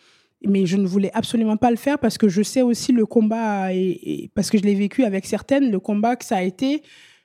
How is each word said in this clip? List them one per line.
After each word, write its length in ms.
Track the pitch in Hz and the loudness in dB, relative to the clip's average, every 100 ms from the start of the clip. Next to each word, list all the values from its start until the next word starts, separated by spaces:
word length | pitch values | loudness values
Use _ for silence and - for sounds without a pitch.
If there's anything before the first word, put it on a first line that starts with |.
| _ _ _ _ 202 | _ _ _ _ 0
mais 200 | 196 185 | 0 2
je 120 | 196 | 0
ne 80 | 190 | 0
voulais 240 | 196 196 | 0 0
absolument 440 | 226 - 240 220 214 | -2 -2 -2 0 2
pas 120 | 247 | 2
le 60 | 233 | 2
faire 200 | 277 294 | 0 0
parce 180 | 226 - | 0 2
que 100 | 214 | 2
je 120 | 180 | 2
sais 180 | 202 262 | 0 2
aussi 280 | 247 233 - | 2 0 2
le 140 | 240 214 | 2 2
combat 680 | 240 214 226 220 202 190 | 2 2 0 -2 -2 -2
et, 500 | 185 185 - - 73 | -2 -2 -4 -6 -8
et 80 | - - | -6 -6
parce 140 | 180 | 0
que 80 | 214 | 2
je 60 | |
l'ai 120 | 202 196 | 2 2
vécu 280 | 202 - | 0 0
avec 220 | 240 190 - | 0 -2 -4
certaines, 460 | 208 - 269 269 | -6 0 2 2
le 80 | 190 | 0
combat 360 | - 208 226 247 | -2 0 0 -2
que 100 | - | -4
ça 120 | 202 | -2
a 40 | |
été 380 | 185 185 269 302 - - - _ | -2 -2 -2 -2 -8 -20 -20 _